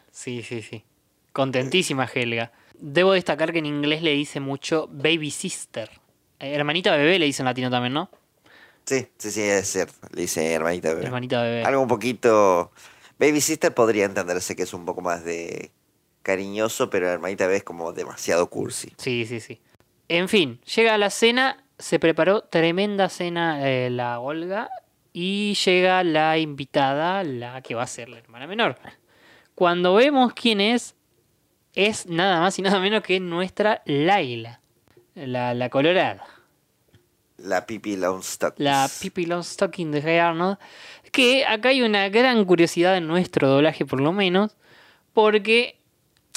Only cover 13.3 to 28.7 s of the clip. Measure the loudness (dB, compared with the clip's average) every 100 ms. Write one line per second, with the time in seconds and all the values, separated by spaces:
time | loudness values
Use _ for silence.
13.3 | 2 0 0 0 2 2 4 0 0 -2
14.3 | -4 -4 -6 -8 -6 -8 -6 -4 -4 -6
15.3 | -8 -8 -12 -14 _ _ _ _ _ -4
16.3 | -4 -4 -4 -4 -2 -2 0 -2 -2 -4
17.3 | -2 0 0 -4 -10 -10 -8 -12 -10 -2
18.3 | 0 0 -2 -8 -8 -14 -10 -6 -4 -6
19.3 | -10 -12 -18 _ _ _ _ -4 -2 2
20.3 | 2 2 -4 -4 2 4 4 0 2 2
21.3 | 2 0 -4 _ -18 -4 0 2 2 2
22.3 | 2 0 0 2 2 -2 0 -2 -2 -6
23.3 | -2 -2 0 0 0 -2 -4 -4 -6 -6
24.3 | -8 -6 -6 -8 -12 -18 _ _ -8 -4
25.3 | -2 -2 0 2 4 4 4 2 2 2
26.3 | 2 -2 -6 -4 0 2 2 -2 -2 -4
27.3 | -6 -10 -12 -8 -6 -6 -8 -16 -20 -20
28.3 | -18 -10 -2 -2